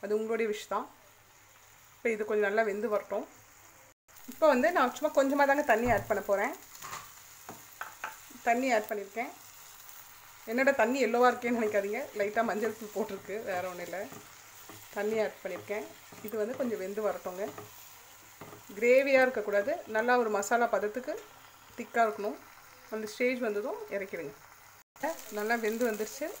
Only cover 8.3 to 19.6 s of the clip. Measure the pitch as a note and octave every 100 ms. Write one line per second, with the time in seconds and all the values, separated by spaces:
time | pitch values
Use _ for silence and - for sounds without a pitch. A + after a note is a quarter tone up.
8.3 | - - A#3 C4 A3+ G#3+ G#3 G3 A3+ C4
9.3 | - - - - - - - - - -
10.3 | - - A#3 C4+ C#4 A3+ C4+ A#3 A#3+ B3
11.3 | A#3 A#3+ A#3+ G#3+ G#3+ G3 A3+ D4 G#3 G#3
12.3 | G#3 A3+ G3 A3 G#3+ G#3 G3 G#3+ F#3+ -
13.3 | G3+ A3+ F#3 F#3 F3+ F3 F3 A#3 - -
14.3 | - - - - - - - G#3 A3 G#3+
15.3 | - F#3+ F3 - G#3 - - - - A3
16.3 | A3 G#3+ C4 B3+ G3+ F#3 G3+ G#3 F3+ -
17.3 | F3+ A3 D#4 - - - - - - -
18.3 | - - - - G3 A#3+ B3+ C#4 C4+ B3+
19.3 | B3+ G#3 G3+